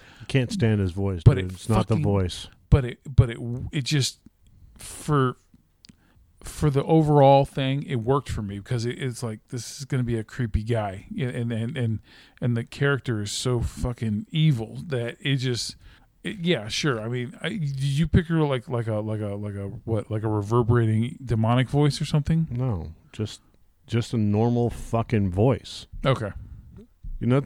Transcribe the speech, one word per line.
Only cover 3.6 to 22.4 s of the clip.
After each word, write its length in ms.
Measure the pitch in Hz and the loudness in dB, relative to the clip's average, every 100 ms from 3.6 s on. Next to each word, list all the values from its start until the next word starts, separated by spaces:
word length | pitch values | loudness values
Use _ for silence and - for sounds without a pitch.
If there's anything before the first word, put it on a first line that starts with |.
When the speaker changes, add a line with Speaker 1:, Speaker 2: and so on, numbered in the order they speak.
| - | -6
Speaker 2:
it 120 | 156 | -4
just, 360 | 123 147 123 - _ _ _ - - - | 0 0 0 -4 _ _ _ -20 -20 -20
for, 600 | - - - 147 127 - _ _ _ _ - _ _ _ _ _ | -18 -10 -2 2 2 -2 _ _ _ _ -20 _ _ _ _ _
for 280 | - - 151 | -16 -2 0
the 140 | 135 | 0
overall 600 | - 160 151 147 139 139 139 | 2 2 6 6 8 8 4
thing, 380 | - 131 139 | -2 -2 -2
it 140 | - 127 | -2 -2
worked 320 | 107 139 - | 0 0 -2
for 120 | - | -6
me, 180 | 101 101 | -6 -8
because 260 | - 123 117 | -6 -4 -4
it, 160 | 127 | -4
it's 220 | 131 117 | -6 -6
like, 160 | 117 107 - | -8 -10 -10
this 300 | 123 - - | -10 -10 -12
is 60 | 135 | -6
gonna 180 | 131 | -4
be 140 | 120 113 | -2 -4
a 60 | |
creepy 380 | 110 - 117 107 | -6 -6 -2 -2
guy, 420 | 107 113 104 98 - - | -2 -2 -2 -8 -10 -6
and, 340 | 123 123 117 | -6 -4 -4
and, 260 | 113 117 131 | -4 -4 -4
and, 220 | 117 107 - - - _ | -2 -4 -8 -20 -20 _
and 140 | 123 117 | -4 -2
the 60 | 117 | -4
character 560 | - 143 131 - 107 | -2 0 0 -2 -4
is 100 | 104 | -4
so 280 | - 131 123 | -4 -2 -2
fucking 640 | - - 127 120 113 104 - | -2 -4 -6 -4 -4 -4 -2
evil 460 | 160 156 123 110 120 147 | 2 2 2 -4 -10 -6
that 300 | 127 117 - | -4 -4 -6
it 160 | 143 135 | -2 -2
just, 380 | 127 117 - - - - _ _ | 0 -2 -6 -12 -20 -20 _ _
it, 160 | - 202 | -10 -4
yeah, 280 | 170 147 107 | -2 -2 -2
sure. 320 | - 156 113 | -2 0 0
I 60 | 110 | -2
mean, 280 | 123 120 - | -4 -6 -8
I, 80 | 160 | -6
did 300 | 214 147 135 | -4 -4 -2
you 260 | 139 139 165 | -2 0 2
picture, 340 | - 165 160 | 2 4 2
like, 240 | 151 127 120 | 2 0 -2
like 180 | 120 113 | -4 -2
a, 80 | 107 | -2
like 240 | 107 107 | -2 -4
a, 140 | 104 101 | -4 -6
like 200 | 104 101 | -6 -6
a, 120 | 98 - - | -8 -8 -4
what, 260 | 110 - | -2 -2
like 120 | 107 | -2
a 60 | 110 | 0
reverberating 880 | 107 101 120 113 120 113 110 120 - | 0 2 4 4 4 4 2 0 -6
demonic 460 | 127 113 113 123 123 | -2 0 4 4 2
voice 320 | 143 147 143 | 2 2 2
or 40 | 147 | 0
something? 420 | 151 143 165 | 0 2 0